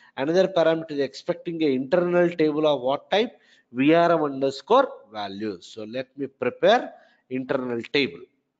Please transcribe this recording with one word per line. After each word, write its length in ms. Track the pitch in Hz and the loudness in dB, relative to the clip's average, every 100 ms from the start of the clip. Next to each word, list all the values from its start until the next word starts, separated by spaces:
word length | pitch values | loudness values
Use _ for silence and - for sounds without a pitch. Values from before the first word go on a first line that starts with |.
| _ - | _ -6
Another 320 | 139 175 185 | -2 2 2
parameter 440 | 175 160 165 156 | 2 2 2 -2
is 80 | 143 | -4
expecting 640 | 135 - - 170 175 165 | -4 -6 -8 -8 -6 -2
an 80 | 156 | 0
internal 600 | 131 131 175 175 175 175 | 0 0 0 2 2 2
table 360 | 175 156 147 156 | 2 0 2 0
of 140 | 143 | 0
what 300 | 123 143 - | -2 -4 -2
type? 280 | 190 247 - _ _ _ | -2 -2 -6 _ _ _
V 200 | 120 139 | 0 4
R 200 | 165 170 | 6 4
M 100 | 165 | 2
underscore 640 | 147 135 135 135 - 240 262 - - | 0 -2 -4 -4 2 2 2 -2 -16
value. 460 | 107 101 98 107 92 | -10 -10 -6 -8 -8
So 220 | - - | -12 -16
let 340 | 107 123 131 - | -12 -10 -10 -10
me 120 | 135 | -10
prepare 640 | - 123 - 170 240 277 - _ _ - | -6 -6 0 4 2 0 -14 _ _ -10
internal 540 | 131 131 139 127 120 110 | -8 -4 -4 -4 -6 -2
table. 280 | 147 131 - - _ _ _ | -2 -2 -4 -20 _ _ _